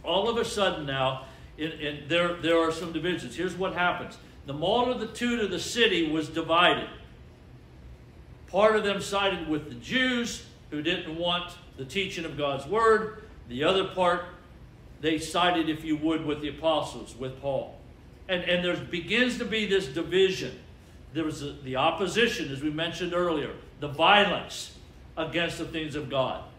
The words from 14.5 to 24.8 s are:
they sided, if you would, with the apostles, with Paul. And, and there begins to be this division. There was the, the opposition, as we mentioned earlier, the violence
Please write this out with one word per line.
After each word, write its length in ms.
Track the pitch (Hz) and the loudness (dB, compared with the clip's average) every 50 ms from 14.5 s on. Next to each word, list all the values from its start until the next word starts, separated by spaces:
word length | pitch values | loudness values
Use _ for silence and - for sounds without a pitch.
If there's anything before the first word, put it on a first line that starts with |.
| - - - - - - - - - - | -20 -20 -20 -20 -20 -20 -20 -20 -14 -2
they 180 | 139 160 160 151 | 0 0 0 0
sided, 520 | 156 - - 175 175 180 165 165 156 156 | -2 -2 2 4 4 4 4 2 2 0
if 120 | 151 - | -2 -4
you 140 | - 160 151 | -2 -2 -2
would, 300 | 147 151 160 160 156 139 | 0 2 0 0 0 0
with 160 | 147 143 143 | -2 -4 -2
the 60 | 147 143 | -4 -8
apostles, 680 | 131 - 160 160 160 147 - - - 120 104 - - | -6 0 2 2 2 2 0 -2 -8 -12 -12 -14 -10
with 240 | 117 131 131 131 - | -8 -8 -8 -8 -6
Paul. 340 | 143 139 135 - - - - - - - - - - - - - - - | -4 -2 -2 -2 -4 -6 -12 -18 -20 -20 -20 -20 -20 -20 -20 -18 -4 -4
And, 160 | 190 175 175 | -2 -2 2
and 180 | 180 175 180 | 2 2 2
there 140 | 180 180 170 | 2 0 0
begins 640 | 147 135 - - 170 165 - 202 233 247 247 - - | -2 -4 -6 -6 -6 -2 0 2 2 2 2 2 -2
to 80 | 233 | -4
be 180 | 196 214 220 214 | -2 -2 -2 0
this 200 | 190 196 190 - | 2 2 0 0
division. 720 | - - 170 160 - 170 185 190 190 180 - - - - - - - - - - - - - - - - | -2 -4 -4 -4 0 4 4 4 4 4 -2 -6 -8 -10 -14 -18 -20 -20 -20 -20 -20 -20 -20 -20 -8 -6
There 100 | 156 160 | -4 -4
was 160 | 156 147 - | -4 -4 -6
the, 160 | 139 143 143 - 135 | -8 -10 -10 -10 -8
the 120 | 131 127 | -4 0
opposition, 760 | 127 143 165 170 - 196 180 143 214 233 233 - - 156 139 | 2 4 4 4 2 0 0 4 4 4 4 2 -2 -4 -6
as 100 | 135 131 | -6 -4
we 80 | 143 151 | -4 -4
mentioned 440 | 151 156 165 170 170 - 185 175 170 | -2 -2 -4 -4 -4 -4 -4 -2 0
earlier, 360 | 175 180 175 160 147 131 110 98 - - - - - | 0 0 2 0 0 -2 -4 -8 -10 -14 -18 -10 -8
the 80 | 147 143 | -8 -6
violence 880 | 135 156 165 180 202 208 196 185 156 127 - - - - - - - - | 2 4 8 8 8 8 8 4 2 -4 -6 -8 -10 -12 -12 -12 -14 -20